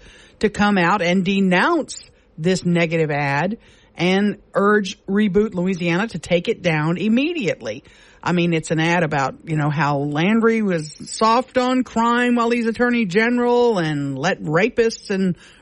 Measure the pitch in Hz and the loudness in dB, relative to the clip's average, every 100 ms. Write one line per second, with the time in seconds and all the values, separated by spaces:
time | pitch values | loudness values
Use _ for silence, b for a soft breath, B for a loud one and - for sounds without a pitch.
0 | B B B B 214 208 208 202 170 185 | B B B B -2 0 2 2 2 2
1 | 175 185 180 196 190 180 254 339 247 - | 0 0 0 0 2 2 2 0 -2 -10
2 | - b b - 160 185 180 170 170 165 | -20 b b -6 -2 0 0 0 0 0
3 | 156 143 143 139 180 226 b b b - | 0 -2 -2 -2 -2 -6 b b b -4
4 | 170 190 208 - _ 175 202 214 202 - | 0 2 0 -2 _ 0 2 2 0 -10
5 | - 196 214 185 220 180 180 190 175 170 | -4 0 2 2 0 0 -2 -2 -2 -2
6 | 226 175 - 180 175 220 175 156 151 175 | -2 -6 -2 -2 0 -2 0 0 0 0
7 | 208 233 294 339 190 131 117 110 - B | 2 2 0 -2 -4 -4 -6 -10 -14 B
8 | B B - 175 175 165 156 160 165 175 | B B -2 0 2 0 -2 -2 0 2
9 | 160 151 135 - - 156 147 151 143 143 | 0 0 -4 -6 -6 -2 0 0 0 0
10 | 147 147 175 226 226 226 208 170 151 - | -2 -2 0 2 2 2 0 -2 -6 -14
11 | - - 220 233 254 254 247 254 247 - | -12 -2 2 2 0 -2 0 0 -2 0
12 | 233 240 247 240 233 240 226 220 240 240 | 2 2 2 2 0 0 -2 0 0 0
13 | 214 185 226 247 240 240 240 208 160 147 | 0 0 0 0 2 2 2 2 0 -2
14 | 143 131 156 202 180 160 220 - 226 226 | -4 -4 -4 -4 -2 0 0 0 -2 -2
15 | - 196 190 175 B B | -6 -2 0 -2 B B